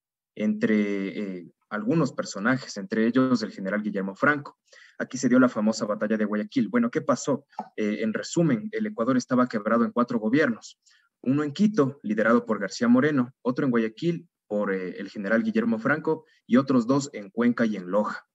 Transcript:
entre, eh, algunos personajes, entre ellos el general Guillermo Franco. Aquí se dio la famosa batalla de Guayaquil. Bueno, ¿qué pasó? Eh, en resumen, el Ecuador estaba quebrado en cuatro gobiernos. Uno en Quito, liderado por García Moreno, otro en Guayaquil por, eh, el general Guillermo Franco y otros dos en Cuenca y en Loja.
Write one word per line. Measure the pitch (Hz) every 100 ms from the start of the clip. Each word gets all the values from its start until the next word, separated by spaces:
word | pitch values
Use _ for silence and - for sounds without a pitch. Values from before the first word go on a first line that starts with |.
| _ _ _
entre, | - 107 107 110 107 104 101 95 95 98 90
eh, | 85 _ -
algunos | 104 107 165 135
personajes, | - - 95 113 131 - 101
entre | 95 110 113
ellos | 131 131 120
el | 107
general | - 95 104
Guillermo | 107 95 95
Franco. | 95 143 147 143 - _ - - -
Aquí | 110 127
se | 123
dio | 123
la | 127
famosa | 113 107 113 104
batalla | 104 107 110
de | 104
Guayaquil. | 107 107 135 104
Bueno, | 120 120
¿qué | -
pasó? | - - - 123 - - - -
Eh, | 104 107
en | 110
resumen, | 104 - 170 165 113 107
el | 110 110
Ecuador | 107 113 127
estaba | - 123 123
quebrado | 110 107 117
en | 113
cuatro | 120 120 117
gobiernos. | 107 139 139 107 - - _ _ _ _
Uno | 120 147
en | 147
Quito, | 143 208 156 135 -
liderado | 107 107 107 120
por | 117 104
García | 98 - 117
Moreno, | 123 151 143 120 -
otro | 123 131
en | 139
Guayaquil | 117 110 - 170 170 - _ -
por, | 104 101
eh, | 95 90 -
el | 101
general | - 98 113
Guillermo | 113 110 117 110
Franco | 135 147 151 160 - _ -
y | 120
otros | 135 127 113
dos | 143 139
en | 110 101
Cuenca | 117 120 117
y | 113 101
en | 90
Loja. | 101 107 - -